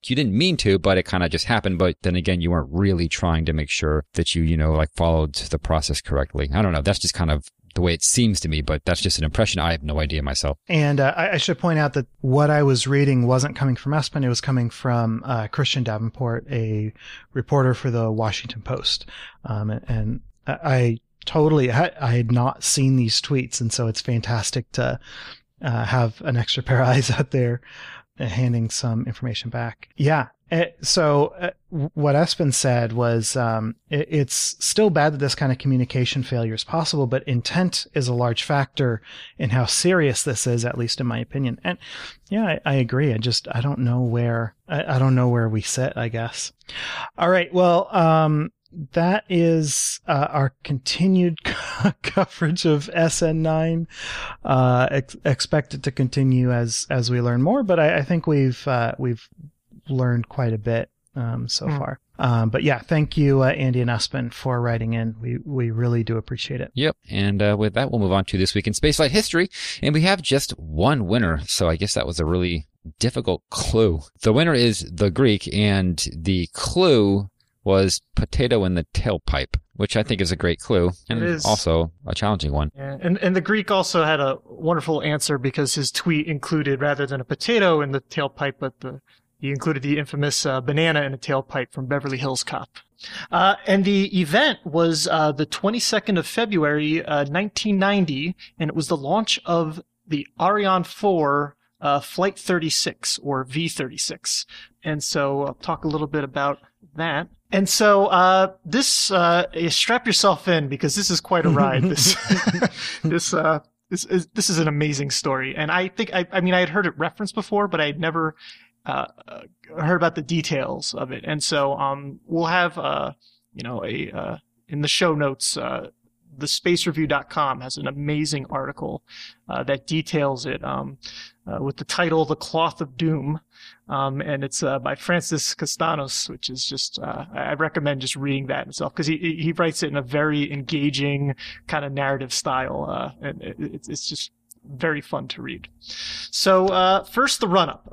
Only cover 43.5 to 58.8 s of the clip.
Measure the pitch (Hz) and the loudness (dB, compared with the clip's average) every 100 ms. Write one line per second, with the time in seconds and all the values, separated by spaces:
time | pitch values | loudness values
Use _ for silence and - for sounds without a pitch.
43.5 | 117 139 139 123 123 123 120 120 117 113 | -2 -2 0 0 2 2 0 0 0 -4
44.5 | - - 151 - 131 131 127 123 120 113 | -8 -8 -6 -2 2 4 4 4 2 2
45.5 | 110 - - 131 - 117 113 113 - - | 0 -2 -2 -2 -2 -4 -4 -6 -8 -12
46.5 | - - - - - - - 170 185 175 | -12 -16 -12 -10 -10 -10 -2 2 2 2
47.5 | 180 180 175 - 202 165 160 156 151 156 | 4 6 4 2 4 4 6 4 2 -2
48.5 | - _ 175 143 175 170 208 - 180 165 | -8 _ -14 -4 0 2 2 0 2 4
49.5 | 160 151 - - - - 143 147 151 139 | 4 2 -2 -4 -4 -2 0 0 2 0
50.5 | - - 139 - - 190 185 175 160 - | -2 -6 -4 -4 0 4 4 4 0 -4
51.5 | - - - 208 - - - 185 - 156 | -6 -8 -2 0 0 -2 0 0 0 -2
52.5 | 175 165 151 147 170 165 - 165 160 160 | 2 2 2 0 0 0 2 0 2 2
53.5 | 156 165 165 165 - - - - - - | 2 0 -2 -4 -10 -12 -10 -12 -8 0
54.5 | 131 127 123 131 139 131 - 156 131 - | 2 4 4 2 0 -4 -4 -2 0 0
55.5 | 156 - 139 - - 131 139 135 127 127 | -2 -2 -6 -6 -2 0 2 2 4 4
56.5 | 120 117 - - 131 117 123 120 120 147 | 2 0 -4 -2 -2 0 0 0 2 2
57.5 | 262 214 170 151 170 135 175 160 147 135 | 2 2 4 4 2 0 0 2 2 2
58.5 | 127 - 123 | 0 -2 0